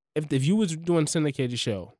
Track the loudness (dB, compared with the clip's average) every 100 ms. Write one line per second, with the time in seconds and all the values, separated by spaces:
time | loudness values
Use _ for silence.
0 | _ -6 0 0 2 2 2 -2 0 2
1 | 2 0 -2 -2 -4 -2 -4 -4 -6 -18